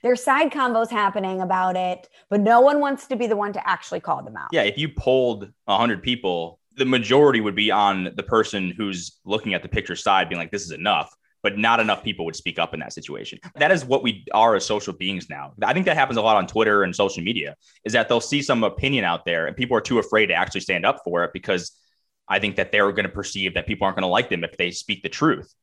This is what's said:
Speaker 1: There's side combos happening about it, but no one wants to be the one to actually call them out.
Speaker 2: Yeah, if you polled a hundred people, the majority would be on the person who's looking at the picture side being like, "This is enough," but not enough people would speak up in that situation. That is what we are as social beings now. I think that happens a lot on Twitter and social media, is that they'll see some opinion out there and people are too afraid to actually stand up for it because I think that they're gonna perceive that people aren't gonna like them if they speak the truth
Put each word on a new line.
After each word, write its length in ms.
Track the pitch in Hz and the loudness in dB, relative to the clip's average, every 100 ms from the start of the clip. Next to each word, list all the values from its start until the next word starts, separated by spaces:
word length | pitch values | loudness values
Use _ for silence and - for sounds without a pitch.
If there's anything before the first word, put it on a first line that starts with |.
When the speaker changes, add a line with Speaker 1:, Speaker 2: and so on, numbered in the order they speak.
Speaker 1:
There's 200 | 247 240 | 2 0
side 280 | 285 269 311 | 2 2 2
combos 400 | 302 254 226 226 | 0 0 0 0
happening 500 | 226 196 202 190 190 | 0 0 0 -4 -4
about 340 | 180 190 185 185 | -2 0 0 0
it, 320 | 180 180 - _ _ | -2 -4 -10 _ _
but 120 | 208 | 2
no 200 | 208 233 | 6 8
one 180 | 269 294 | 8 6
wants 280 | 285 277 - | 0 -2 -6
to 80 | 240 | -4
be 100 | 233 | -2
the 100 | 208 | 0
one 180 | 202 | -2
to 140 | 196 - | -4 -4
actually 340 | 180 - 156 | -4 -4 -10
call 200 | - 139 | -4 -6
them 160 | 113 107 | -6 -12
out. 120 | 69 | -4
Speaker 2:
Yeah, 100 | 160 | 0
if 140 | 104 101 | 0 -2
you 120 | 151 | -6
polled 640 | - - 131 127 107 98 _ - | -2 2 2 2 -2 -10 _ -2
a 100 | 101 | 0
hundred 260 | 120 98 | 2 0
people, 560 | 90 123 101 85 82 - _ 127 | -4 -4 -2 -4 -6 -12 _ -4
the 100 | 131 | 2
majority 560 | 127 107 131 147 120 | 2 4 6 6 4
would 140 | 104 95 | 0 0
be 160 | 107 | 2
on 400 | 101 104 95 92 - | 4 2 2 -4 -8
the 80 | |
person 480 | - 113 107 104 92 87 | 0 0 2 -2 -4 -4
who's 420 | 104 90 87 _ - | -6 -6 -10 _ -6
looking 300 | 107 107 90 | -4 -2 -6
at 80 | |
the 60 | 87 | -4
picture 260 | 110 - 87 | -6 -6 -4
side 340 | - 95 85 | 2 2 2
being 80 | 87 | -4
like, 140 | 82 | -6
"This 120 | 101 | -8
is 80 | 87 | -10
enough," 400 | 73 95 87 71 _ _ _ | -6 0 0 -2 _ _ _
but 160 | 104 101 | -4 0
not 220 | 113 117 | 2 2
enough 240 | 110 98 | 2 -2
people 220 | 113 90 82 | -4 -6 -8
would 100 | 80 | -6
speak 240 | 87 85 | -8 -4
up 160 | 82 80 | -4 -4
in 60 | |
that 120 | 65 | -12
situation. 460 | - - 62 - - - - | -14 -14 -12 -12 -16 -18 -2
That 160 | 147 | 2
is 120 | 180 | 2
what 200 | 127 135 | 2 0
we 220 | 120 98 - | 0 -6 -2
are 220 | 107 117 | 4 4
as 100 | 104 | 4
social 300 | - 104 101 | 0 -4 -4
beings 340 | 87 92 95 - | -8 -6 -6 -10
now. 260 | 73 69 101 | -14 -14 -4
I 100 | 104 | 0
think 140 | 151 185 | 2 2
that 100 | 156 | 2
happens 200 | 131 117 | 2 2
a 40 | |
lot 160 | 107 107 | 4 4
on 80 | 92 | 2
Twitter 380 | 110 107 104 | 2 4 4
and 120 | 95 87 | 2 0
social 280 | 101 95 | -2 0
media, 320 | 87 107 71 - _ _ | -4 -4 -6 -12 _ _
is 100 | 107 | 0
that 160 | 117 110 | 0 4
they'll 120 | 120 | 2
see 220 | - 143 | 2 -2
some 200 | 139 123 | 0 2
opinion 420 | 107 - 135 139 92 | 2 0 -2 0 0
out 200 | 85 - | -2 -2
there 220 | 82 82 | -2 -2
and 100 | - | -4
people 180 | 123 120 | 0 0
are 60 | |
too 160 | - 120 | 2 0
afraid 300 | 101 107 104 | 2 2 4
to 80 | 85 | 2
actually 260 | 92 98 | 0 -4
stand 240 | - 90 98 | -4 0 0
up 140 | 139 | 0
for 200 | - 87 | -2 -2
it 100 | 87 | -2
because 380 | 95 - 92 85 _ _ _ _ _ - | -4 -2 -2 -2 _ _ _ _ _ -4
I 120 | 98 | -2
think 160 | 101 87 | 0 -2
that 160 | 92 | 0
they're 200 | 104 101 | 2 2
gonna 160 | 101 98 | 2 -4
perceive 440 | 98 101 98 95 | -4 -10 -6 -4
that 140 | 90 - | -4 -6
people 180 | 101 98 | -2 -2
aren't 120 | 90 | 0
gonna 100 | 92 | 0
like 220 | 95 123 | 0 0
them 140 | 90 | -4
if 140 | 82 - | -6 -4
they 140 | 87 | -6
speak 320 | 90 - 98 | -6 -8 -8
the 60 | - | -8
truth 440 | - 156 80 - _ | -2 0 0 -6 _